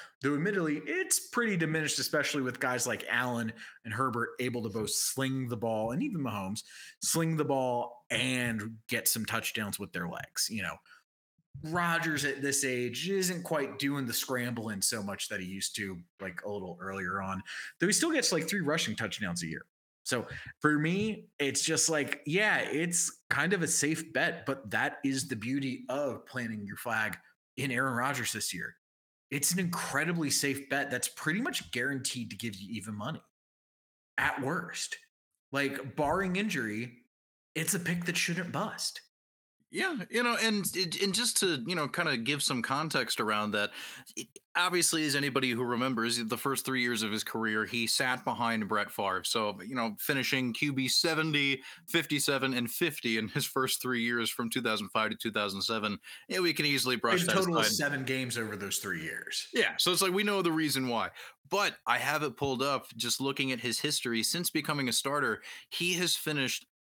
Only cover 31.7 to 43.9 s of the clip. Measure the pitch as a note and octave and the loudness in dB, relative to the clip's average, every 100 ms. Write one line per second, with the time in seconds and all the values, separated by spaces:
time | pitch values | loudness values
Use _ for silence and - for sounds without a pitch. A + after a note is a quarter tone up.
31.7 | A#2+ C3 C#3 B2 B2+ A2 G#2 A#2 F#2+ G2 | -2 0 0 -2 -4 -6 -6 -6 -6 -8
32.7 | A2 A2 G#2 A2+ D#3+ - _ _ _ _ | -8 -6 -6 -6 -8 -12 _ _ _ _
33.7 | _ _ _ _ - C#3 D3 C3 F3 E3+ | _ _ _ _ 0 0 0 0 -2 -4
34.7 | - - - - _ _ _ _ C3+ C#3 | -6 -8 -8 -12 _ _ _ _ 0 0
35.7 | - C#3 C3 C#3+ F3 F#3+ F#3 G#3+ D#3+ A2 | -2 -6 0 2 2 2 0 0 0 -2
36.7 | G#2 A#2+ - _ _ _ _ _ - D#3+ | -2 -6 -10 _ _ _ _ _ -2 0
37.7 | F#3+ F3 F3 F3 E3 - E3+ F3 C#3+ G#3 | 0 0 0 0 0 0 0 -2 -2 -2
38.7 | - - - - _ _ _ _ _ _ | -4 -6 -6 -14 _ _ _ _ _ _
39.7 | E3+ F#4+ C#4+ E3+ A#3 A#3+ G#3+ A3+ G#3 F#3 | -2 0 -2 -2 2 2 4 4 2 0
40.7 | E3+ F3+ - G3 F#3+ A#3 - F#3+ D3 A#2 | 0 -2 0 2 2 2 4 4 2 0
41.7 | F3+ C#3+ - E3 B2+ A#2 C#3+ - C3 A2+ | -2 0 0 2 2 2 0 2 0 0
42.7 | C3+ D#3+ C#3 A#2 - A2 G#2+ G#2+ G#2 G#2 | 0 2 0 0 0 2 2 2 2 0
43.7 | - - | -2 -12